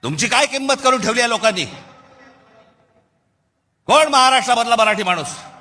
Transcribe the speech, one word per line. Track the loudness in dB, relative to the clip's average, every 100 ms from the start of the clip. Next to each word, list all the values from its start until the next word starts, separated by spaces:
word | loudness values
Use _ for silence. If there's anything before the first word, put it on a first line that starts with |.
तुमची | -6 -4 -2
काय | -2 -2
किंमत | -4 -4 0
करून | 0 0
ठेवली | 0 -2
आहे | 0
लोकांनी? | 0 0 -2 -8 -10 -20 -20 _ -20 -20 _ _ _ _ _ _ _ _ _ _ _ _ _ _ _ 2
कोण | 2 4
महाराष्ट्रामधला | 4 4 4 2 -2 2 2
मराठी | 2 0
माणूस? | -2 -2 -4 -12 -18 -20